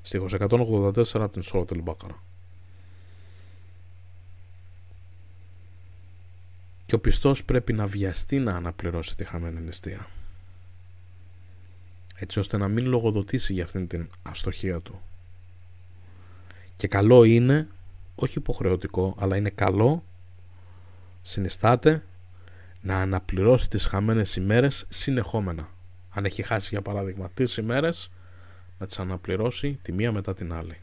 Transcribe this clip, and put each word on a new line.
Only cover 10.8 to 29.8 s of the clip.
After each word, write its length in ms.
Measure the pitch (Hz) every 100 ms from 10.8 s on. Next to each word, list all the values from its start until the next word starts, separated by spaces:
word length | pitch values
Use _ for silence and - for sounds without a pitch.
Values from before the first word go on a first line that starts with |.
| - - - - - - - - - - - - - -
έτσι 240 | 92 -
ώστε 180 | 98 101
να 100 | 98
μην 180 | 110 127
λογοδοτήσει 680 | 123 113 104 98 127 -
για 100 | 92
αυτήν 240 | 82 95 90
την 220 | 85 85 -
αστοχία 560 | - - - - 95 85
του. 220 | - 92 - - - - - - - - - - - - - - - - - -
Και 120 | 101
καλό 360 | 98 107 123
είναι, 440 | 113 117 123 147 156 - - - - -
όχι 220 | 135 -
υποχρεωτικό, 800 | - - 92 92 95 - 95 92
αλλά 180 | 98 98
είναι 120 | 101
καλό, 540 | 98 98 98 117 170 - - - - - - - - - - - -
συνιστάται, 840 | - - 92 - 110 123 156 156 - - - - - - - -
να 160 | 92 95
αναπληρώσει 720 | 95 95 - 92 104 127 -
τις 160 | 104 -
χαμένες 500 | 101 107 113 101 -
ημέρες 500 | 95 113 139 139 -
συνεχόμενα. 800 | - - 131 - 110 95 82 76 - - - -
Αν 160 | - 98
έχει 180 | -
χάσει, 240 | 98 110 -
για 100 | 104
παράδειγμα, 480 | 101 101 98 95 90
τρεις 240 | - 127 -
ημέρες, 540 | 110 127 165 165 - - - - - - - -
να 60 | 98
τις 140 | -
αναπληρώσει 800 | 92 92 - 95 113 - 143 139